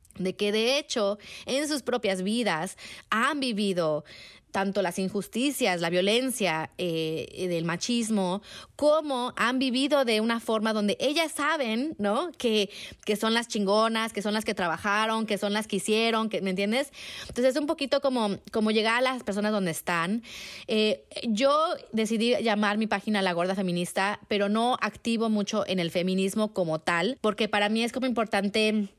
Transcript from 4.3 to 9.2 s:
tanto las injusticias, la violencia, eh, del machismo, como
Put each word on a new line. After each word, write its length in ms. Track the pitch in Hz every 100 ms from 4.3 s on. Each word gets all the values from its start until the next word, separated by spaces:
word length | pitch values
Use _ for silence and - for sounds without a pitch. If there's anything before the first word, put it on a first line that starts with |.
| - _
tanto 300 | 196 196 196
las 160 | 180 190
injusticias, 800 | 190 202 180 226 285 262 226 180
la 120 | 170
violencia, 800 | 180 196 226 262 220 185 160 156 -
eh, 640 | 180 160 160 160 - - 180
del 160 | 170 165
machismo, 760 | 175 - 240 220 214 185 196 - - - -
como 560 | 294 311 302 254